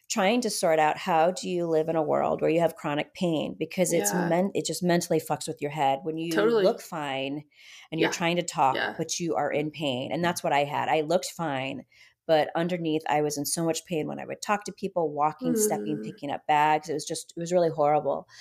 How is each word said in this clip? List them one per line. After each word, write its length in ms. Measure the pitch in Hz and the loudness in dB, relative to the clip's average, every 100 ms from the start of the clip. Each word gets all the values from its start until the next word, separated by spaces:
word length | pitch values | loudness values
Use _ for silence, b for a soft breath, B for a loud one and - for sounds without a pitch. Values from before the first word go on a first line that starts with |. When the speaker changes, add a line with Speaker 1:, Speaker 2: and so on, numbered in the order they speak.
| - | -6
Speaker 1:
trying 320 | 226 190 247 | 0 2 2
to 80 | 226 | 0
sort 280 | - 175 160 | 0 2 4
out, 180 | 151 - | 4 2
how 340 | - 165 165 | 2 4 4
do 160 | 185 185 | 2 -2
you 180 | 175 170 | -2 2
live 220 | 156 160 | 2 2
in 80 | 165 | 0
a 60 | |
world 380 | 151 139 139 160 | 2 2 2 2
where 100 | 151 | 2
you 100 | 160 | 4
have 160 | 165 - | 2 0
chronic 360 | 156 147 - | -4 -4 -4
pain? 420 | - 180 156 139 - | -2 0 0 -2 -6
Because 340 | 160 - 175 | -4 0 2
it's 200 | 170 - | 2 0
Speaker 2:
Yeah. 160 | 180 170 | 0 2
Speaker 1:
men-, 240 | 165 202 | 2 0
it 100 | - | -2
just 180 | - 160 | -4 -2
mentally 360 | 175 170 170 160 | 2 2 2 0
fucks 280 | - 147 - | 0 -4 -6
with 120 | 156 | -6
your 120 | 143 | -6
head 280 | 156 139 139 | 0 0 0
when 120 | 160 160 | -2 -6
you 140 | 165 | -2
Speaker 2:
Totally. 320 | 160 220 233 | 2 2 4
Speaker 1:
look 180 | 180 156 | 2 0
fine 600 | - 165 143 135 139 147 - B B B B | -6 -8 -4 -4 -4 -6 -10 B B B B
and 100 | 160 | 0
you're 80 | 160 | 0
Speaker 2:
Yeah. 20 | - | 2
Speaker 1:
trying 200 | 170 175 | 0 0
to 60 | |
talk, 320 | 170 165 135 - | -2 2 2 2
Speaker 2:
Yeah. 180 | 127 - | -2 -4
Speaker 1:
but 220 | 165 - | -6 -4
you 160 | 170 | -2
are 160 | - 143 | 0 0
in 200 | 139 151 | -2 -4
pain. 400 | 151 147 123 135 | -4 -4 -2 -4
And 100 | 160 | -2
that's 200 | 170 175 | -2 -2
what 80 | 170 | 0
I 100 | 143 | 0
had. 240 | 143 131 117 | 0 -2 0
I 120 | 156 | 0
looked 260 | 151 180 - - | 2 0 -2 -6
fine, 500 | 165 135 135 - b b b _ - | -4 -4 -6 -10 b b b _ 2
but 220 | 156 - 165 | 2 4 0
underneath 460 | 170 175 165 156 - | -2 -2 -2 -2 0
I 120 | 151 | 0
was 140 | 151 147 | 0 -2
in 80 | |
so 200 | 143 - | -4 -2
much 200 | 165 160 | 0 -2
pain 220 | - 165 147 | -4 -4 -4
when 140 | 143 | -8
I 60 | 139 | -10
would 160 | 139 | -8
talk 220 | - 202 | -4 -4
to 80 | - | -4
people, 380 | - 185 180 160 | -10 -6 -2 -2
walking, 440 | 147 247 - 254 226 | 0 -2 0 -2 0
stepping, 420 | 214 208 208 208 | 0 0 -4 -6
Speaker 2:
Mm. 60 | |
Speaker 1:
picking 260 | 214 - 143 | -8 -10 -8
up 160 | - - | -4 2
bags. 420 | 147 151 156 160 | 4 4 2 0
It 60 | |
was 100 | 151 | -6
just, 280 | - 160 - - | -6 -8 -10 -8
it 40 | |
was 120 | 170 | 0
really 180 | 180 165 | 2 2
horrible. 580 | 151 147 151 139 151 - B | 2 4 4 2 -2 -6 B